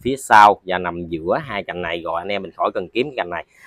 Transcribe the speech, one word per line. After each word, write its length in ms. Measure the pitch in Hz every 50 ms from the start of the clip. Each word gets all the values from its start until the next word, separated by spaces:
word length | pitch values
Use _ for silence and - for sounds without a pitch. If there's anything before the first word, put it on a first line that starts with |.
| -
phía 120 | 120 135
sau 440 | - - - 117 107 104 104 98 - -
và 120 | 92 90
nằm 300 | 90 90 87 85 87 85
giữa 300 | 82 82 78 80 92 110 156 151
hai 180 | 127 104 101 87
cành 180 | - 85 90
này 200 | 87 82 85 85
rồi, 200 | 82 82 82 85
anh 100 | 90 98
em 100 | 101 98
mình 100 | 95 85
khỏi 200 | - - 92 104 -
cần 160 | 110 90 82
kiếm 200 | - 117 131 151
cái 80 | 127
cành 120 | 113 87 87
này. 160 | 87 82 - _ _ _ -